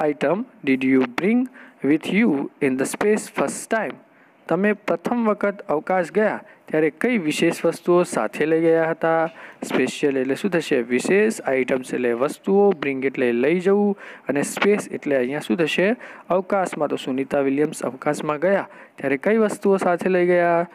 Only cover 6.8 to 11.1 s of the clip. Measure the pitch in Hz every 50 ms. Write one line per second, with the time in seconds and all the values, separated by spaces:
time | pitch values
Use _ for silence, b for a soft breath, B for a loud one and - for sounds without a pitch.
6.8 | 160 156 - - - 240 254 220 156 151 143 - 156 170 165 - - 165 160 -
7.8 | - 180 175 175 175 175 - 147 110 107 - - 147 156 160 160 165 165 160 165
8.8 | 160 160 165 - - 165 165 165 160 165 B B B B B B - - - -
9.8 | 131 127 - - - 143 135 131 127 131 135 - - 202 175 170 151 - 151 127
10.8 | 117 120 123 123 - -